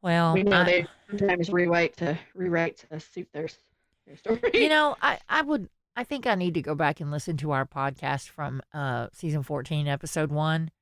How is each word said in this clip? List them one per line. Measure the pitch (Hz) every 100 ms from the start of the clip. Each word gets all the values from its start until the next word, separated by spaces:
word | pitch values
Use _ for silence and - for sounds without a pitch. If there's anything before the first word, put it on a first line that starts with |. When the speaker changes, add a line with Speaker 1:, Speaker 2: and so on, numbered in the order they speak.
Speaker 1:
Well, | 185 170 170
Speaker 2:
we | 180
know | 202 180
Speaker 1:
I | 175
Speaker 2:
they | 180 170 - _
sometimes | 202 196 180 170
rewrite | 180 175 170 170 -
to, | 170 165 -
rewrite | - 180 170 165 - -
to | 156
suit | - - -
their | 147 156
s-, | - _ _ _ _ _
their | -
story. | - 226 480
Speaker 1:
You | 427 311
know, | 311 302 262
I, | - - -
I | 302
would, | 294 302 175 _ _ -
I |
think | 247 285 247
I | 202
need | 175 165
to |
go | 143 147
back | 151 143
and | 147
listen | 147 156 156
to | 151
our | 139 135
podcast | - 139 135 135 139 -
from, | - 147 131 -
uh, | 151 139 120 117
season | - 165 151
fourteen, | 135 147 139 151 147
episode | 139 151 - 156
one | 147 156 160 160 _